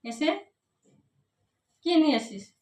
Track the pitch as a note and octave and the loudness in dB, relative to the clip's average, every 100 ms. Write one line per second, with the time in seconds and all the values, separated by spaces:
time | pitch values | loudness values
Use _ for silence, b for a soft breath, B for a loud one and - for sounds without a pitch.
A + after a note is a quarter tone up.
0 | A#3 A3+ D4+ G4+ - _ _ _ _ _ | -14 -4 -2 -2 -10 _ _ _ _ _
1 | _ _ _ _ _ _ _ _ E4+ E4 | _ _ _ _ _ _ _ _ 0 4
2 | D#4 A#3 - G3 - _ | 4 2 -4 -16 -18 _